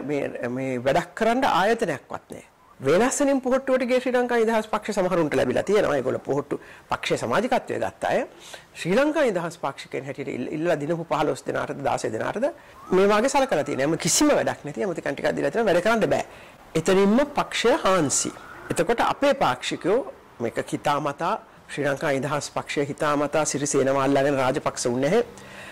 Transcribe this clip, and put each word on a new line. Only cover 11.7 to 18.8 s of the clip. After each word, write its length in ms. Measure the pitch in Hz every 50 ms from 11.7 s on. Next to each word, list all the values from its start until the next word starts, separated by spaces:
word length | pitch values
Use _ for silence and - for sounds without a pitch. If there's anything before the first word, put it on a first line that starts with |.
| 139 143 139
දාසය 300 | 123 117 - - 123 110
දෙනාටද 340 | 110 123 131 - 208 254 311 - - - - - - - -
මේ 200 | 185 185 196 202
වාගේ 200 | 214 208 226 269
සලකලා 360 | - 285 269 254 190 151 135
තියෙනවා. 220 | 143 135 123 135
එම 120 | 151 165 -
කිසිම 300 | - 165 - - 302 294
වැඩක් 320 | 254 151 - 127 123 - -
නැති 180 | 143 147 220 220
ඇමතිකම් 280 | 196 165 160 - 147
ටිකක් 240 | 139 - - 147 135
දීලා 160 | 151 143 143
තියෙනවා. 180 | - 220 233 196
වැඩ 160 | 170 175 170
කරන්න 220 | 220 233 220 175
බෑ. 180 | 143 139 113 - - - - - - - - - -
එතනින්ම 480 | - 165 160 196 190 190 202 196 214 254 294 294 -
පක්ෂය 400 | - - - - - - 226 285 330
හාන්සි. 520 | - 196 190 185 151 131 - - - - - - - - - - -
එතකොට 340 | - - -